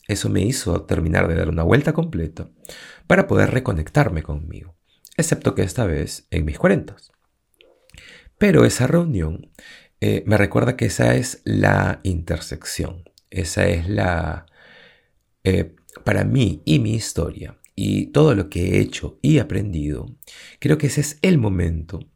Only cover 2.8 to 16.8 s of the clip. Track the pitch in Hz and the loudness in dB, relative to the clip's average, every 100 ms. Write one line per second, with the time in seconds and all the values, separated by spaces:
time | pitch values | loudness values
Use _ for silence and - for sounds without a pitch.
2.8 | - - - - - 101 101 127 - 90 | -20 -8 0 2 4 4 4 2 -2 -4
3.8 | 78 151 139 82 76 73 78 - 85 - | 0 2 2 0 -6 -8 -10 -14 -18 -20
4.8 | _ _ - - 156 - - - 98 - | _ _ -10 -4 -2 0 -2 0 -2 -2
5.8 | 104 76 92 - - 92 76 - 180 190 | -2 -2 -4 -8 -6 -4 -4 0 2 2
6.8 | - - _ _ _ _ _ _ _ _ | -2 -16 _ _ _ _ _ _ _ _
7.8 | _ - - - - - 208 151 117 - | _ -20 -20 -20 -12 0 4 6 6 4
8.8 | 127 170 170 104 80 80 - _ - - | 2 2 0 -2 -2 -6 -12 _ -20 -20
9.8 | _ - 107 104 107 107 101 117 117 - | _ -4 -2 0 2 2 4 2 0 0
10.8 | 113 - 120 127 123 - - 104 101 98 | -2 2 2 2 0 -6 -4 0 0 0
11.8 | 95 - 95 85 82 85 - 82 - - | 0 -2 -4 -4 -4 -6 -8 -12 -10 -8
12.8 | 80 87 - _ _ 95 90 101 95 90 | -8 -10 -18 _ _ -8 -4 0 0 0
13.8 | 85 104 95 85 82 - - _ - - | -2 -2 0 -2 -4 -6 -12 _ -20 -20
14.8 | - _ _ _ _ _ 95 92 87 - | -20 _ _ _ _ _ 0 0 -2 -8
15.8 | _ - - 98 101 127 117 - - 151 | _ -8 -2 0 2 2 0 0 0 0